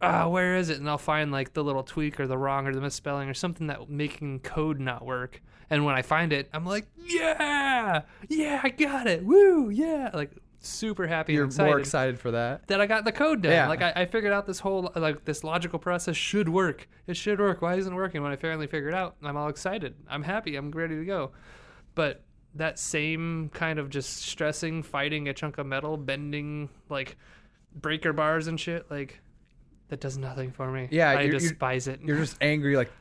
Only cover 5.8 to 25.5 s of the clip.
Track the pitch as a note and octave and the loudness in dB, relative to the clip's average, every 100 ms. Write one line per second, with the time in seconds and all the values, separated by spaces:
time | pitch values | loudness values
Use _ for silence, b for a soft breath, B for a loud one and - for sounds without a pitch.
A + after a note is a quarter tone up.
5.8 | D3 C3 B2+ D#3 E3 D3 C#3 D#3 E3+ G#3 | 4 2 2 2 2 0 -2 -6 -4 -6
6.8 | G#3+ - E4+ E4+ D#4+ D#4 D4 D4 C#4 C4 | -6 -14 -2 0 2 2 2 2 2 2
7.8 | G#3+ D#3+ - B B D#4 D4+ C#4+ C4+ B3+ | 2 0 -2 B B 0 0 2 0 2
8.8 | D4 C#4 A#3+ E3+ F#3 F4+ G4+ E4+ A#3 G#3 | 0 2 2 2 8 10 10 8 4 2
9.8 | D#4+ D#4 B3+ D#3 C#3+ - - - - - | 0 0 -2 -4 -6 -8 -20 -18 -12 -6
10.8 | A3 G#3 E3+ E3 D#3+ D3+ C#3 C3+ D3 C#3+ | -4 -2 0 0 2 2 4 4 6 6
11.8 | C#3 D3 C3 B2 B2 A#2 A#2 C3+ - G3 | 4 0 0 0 -2 0 0 -2 -2 2
12.8 | G#3 A3 G#3+ G#3+ D4+ D4 E3+ E3 C3+ D#3+ | 4 2 0 2 2 4 4 6 6 2
13.8 | F3 E3+ F3+ A3+ G#3 G3+ G3+ F#3 G3 F#3+ | 2 2 0 0 0 0 -2 -4 -2 -2
14.8 | F3+ F3 D#3+ D3 - D3 D#3 F3 E3+ E3 | -2 0 0 -2 -4 -6 -2 -2 -2 -4
15.8 | - F3 F3 D#3+ - G3+ F3 F3 F#3 - | -2 -2 -2 -2 0 0 2 4 2 0
16.8 | - b - F3 - G#3 G3+ E3+ E3+ F#3 | -8 b -8 -6 -2 2 2 2 0 0
17.8 | F#3+ F3+ F#3+ E3 C#3+ C#3 E3 D#3+ D3+ D#3+ | -2 -2 -4 -2 -4 -2 -4 -4 -4 -4
18.8 | C#3+ F3+ F3+ - D3 D3 D3 D3 F#3+ G#3 | -2 -2 -4 -6 -8 -4 -4 -4 -4 -4
19.8 | D3 - - C#3+ D3 G3+ - C#3+ D3 D#3 | -8 -12 -10 -8 -4 -4 -4 -6 -6 -4
20.8 | E3 D#3 E3+ F#3+ C3 - B B B B | -4 -4 -4 -4 -4 -8 B B B B
21.8 | B - D3+ - - - _ D3 D#3+ - | B -2 -2 -2 -14 -20 _ -6 -6 -4
22.8 | - D#3 D3+ D#3+ E3 E3 D#3 - E3 D#3 | -4 -2 0 -2 -2 -4 -6 -4 -4 -2
23.8 | C#3 C#3 C3 - - - D3+ D3+ E3 D#3+ | -4 -4 -6 -8 -8 -4 -2 -2 -4 -4
24.8 | D3+ C#3 C#3+ D3+ C#3+ C3+ D#3 | -4 -4 -2 -2 -4 -4 -6